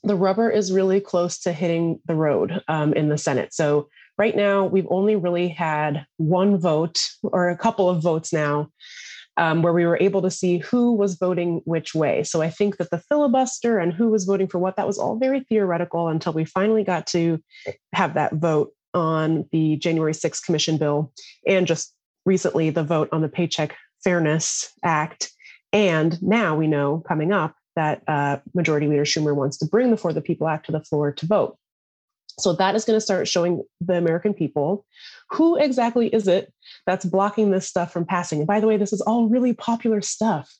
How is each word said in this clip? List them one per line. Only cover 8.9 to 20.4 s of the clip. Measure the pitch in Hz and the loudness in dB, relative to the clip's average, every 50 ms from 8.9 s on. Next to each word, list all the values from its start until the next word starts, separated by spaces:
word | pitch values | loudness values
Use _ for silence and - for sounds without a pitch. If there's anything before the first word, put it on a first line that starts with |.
| - - - - - - - _ _ - | -20 -20 -18 -18 -20 -20 -20 _ _ -2
um, | 170 165 160 165 165 | 0 0 2 2 2
where | 175 165 | 2 2
we | 175 175 | 2 2
were | 170 170 - | 2 2 2
able | 180 196 190 196 | 2 2 2 0
to | 175 185 | -2 -2
see | 180 - - 180 175 175 | -4 -2 0 0 0 0
who | 165 - - 247 240 240 240 | -2 -2 0 2 2 2 2
was | 214 202 202 180 | 2 0 0 -2
voting | - 185 180 185 175 175 175 170 170 - | -2 -2 -2 0 0 -2 -2 -2 -2 -2
which | - 165 160 156 - - | -2 -2 -2 -4 -4 -2
way. | 160 156 135 85 - 151 | 0 0 2 0 0 -2
So | - - 165 | -2 -2 -2
I | 156 165 | -2 -2
think | 160 - 208 208 202 - | 0 0 -2 -2 0 -4
that | 175 - | -4 -4
the | - 170 | -4 -8
filibuster | - _ 285 302 294 277 240 262 262 247 - - - 233 226 208 | -2 _ 0 2 2 4 4 2 2 0 -4 -4 -2 0 0 2
and | 170 175 | 0 0
who | 165 165 233 226 | 0 0 2 2
was | 214 214 185 | 2 2 2
voting | 180 196 190 190 185 | 0 0 0 0 -2
for | - 180 | -2 -2
what, | 175 185 185 | -2 -2 -2
that | - 202 - | -2 -2 -2
was | 202 - | -2 -2
all | - - - 226 | -2 -4 -2 -2
very | 262 262 269 277 | 0 0 0 -2
theoretical | 262 _ 226 220 202 185 170 170 175 175 - 170 170 165 | -2 _ 0 2 2 2 0 -2 -2 -2 -2 -2 -2 0
until | 156 160 - 175 160 | -2 -2 -2 -2 -2
we | 160 160 | -2 -4
finally | 156 - 185 190 214 220 220 202 | -2 -2 0 0 2 2 2 0
got | 190 180 160 156 - | 0 -2 -2 -4 -2
to | - 175 165 170 165 160 _ _ _ - - - - _ _ _ - | -2 0 2 2 0 -2 _ _ _ -14 -12 -12 -12 _ _ _ -2
have | - 190 156 160 | 0 0 0 0
that | 160 147 - - | 0 -2 0 0
vote | 156 156 170 156 151 143 - _ _ _ _ - | 0 0 2 2 2 0 0 _ _ _ _ -2
on | 180 165 160 160 160 156 156 160 156 151 _ | -2 0 0 0 0 0 0 0 -2 -2 _
the | - 165 156 156 156 151 | 0 0 2 2 0 0
January | - 175 165 160 160 156 160 | 0 -2 0 0 0 0 -2
sixth | - - 160 - - | -2 -4 -4 -4 -4